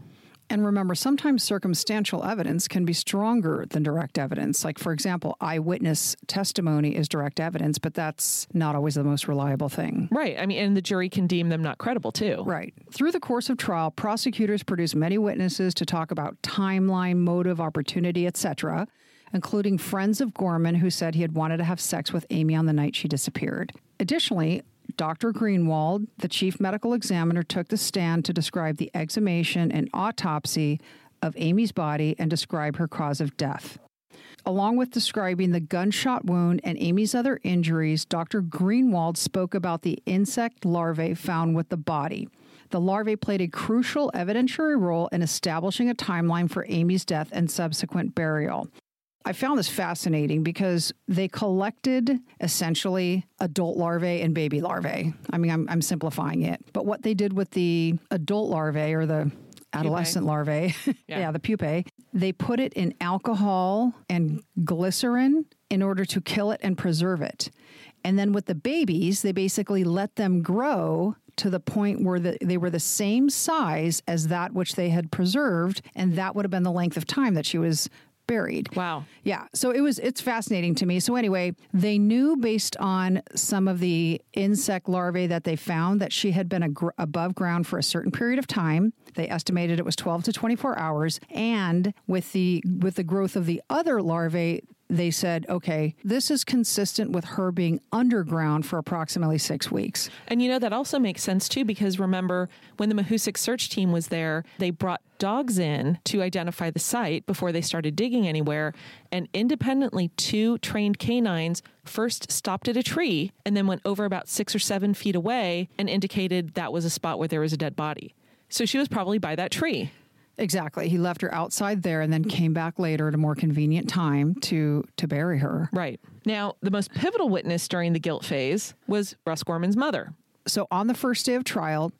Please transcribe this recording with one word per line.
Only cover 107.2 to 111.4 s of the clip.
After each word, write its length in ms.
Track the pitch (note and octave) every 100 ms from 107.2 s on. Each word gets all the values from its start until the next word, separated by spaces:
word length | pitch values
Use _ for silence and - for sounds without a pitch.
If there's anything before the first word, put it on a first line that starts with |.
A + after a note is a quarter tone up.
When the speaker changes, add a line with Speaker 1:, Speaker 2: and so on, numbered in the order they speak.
| -
Speaker 2:
before 260 | F#3+ F3+
they 100 | E3
started 340 | - E3 D3+ D3+
digging 300 | A#3+ A#3+ F#3+
anywhere. 460 | D#3 D3+ D3+ D3+ - - - -
And 160 | F3+ E3+
independently, 760 | F#3+ A#3+ D4+ B3+ C4+ C4+ F#3 F3 -
two 400 | - G#3+ A3+ A#3
trained 400 | - G#3+ G#3 G3+
canines 640 | - A#3+ A3+ E3